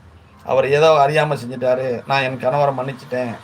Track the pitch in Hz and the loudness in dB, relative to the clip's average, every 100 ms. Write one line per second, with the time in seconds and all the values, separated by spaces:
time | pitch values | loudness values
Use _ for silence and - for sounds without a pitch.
0 | - - - - - 131 135 143 160 156 | -16 -20 -20 -14 -2 0 2 4 4 6
1 | 139 156 151 139 120 127 127 127 131 117 | 4 2 0 -2 -6 -4 -2 0 -2 -4
2 | - 135 131 131 127 143 143 131 131 127 | -2 -2 -2 -4 -2 0 0 -2 -6 -10
3 | - 127 120 110 | -8 -6 -6 -6